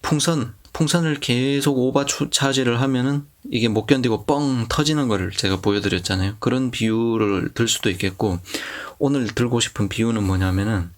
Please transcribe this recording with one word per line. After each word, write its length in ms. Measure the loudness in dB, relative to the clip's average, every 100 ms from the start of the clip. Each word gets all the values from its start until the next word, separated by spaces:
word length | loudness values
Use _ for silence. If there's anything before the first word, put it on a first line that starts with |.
풍선, 520 | 0 0 2 0 -2 -8 -14
풍선을 480 | -2 0 2 0 -2
계속 560 | 0 0 2 2 2 2
오버 280 | 2 2 0
추-, 240 | -2 -2
차지를 500 | 0 2 2 2 2
하면은 460 | 2 2 0 -2 -4 _ -6
이게 180 | 0 2
못 180 | 0 4
견디고 380 | 2 4 0
뻥 420 | 0 0 2 0 -2
터지는 400 | 0 0 0 0
거를 220 | 0 -2
제가 300 | -2 -2 0
보여드렸잖아요. 760 | 0 0 0 -2 0 -2 -2 -2
그런 320 | -2 0 -2
비유를 800 | -2 0 0 0 0 0 0 -2
들 140 | -2 0
수도 220 | 0 -2
있겠고, 480 | -2 -4 -2 -2 -2 -6 -10 -10 -12 -14 -2
오늘 280 | 0 2 -2
들고 340 | -2 0 0
싶은 280 | -2 -2 -4
비유는 340 | 0 0 0
뭐냐면은 680 | 0 2 2 0 0 -2 -4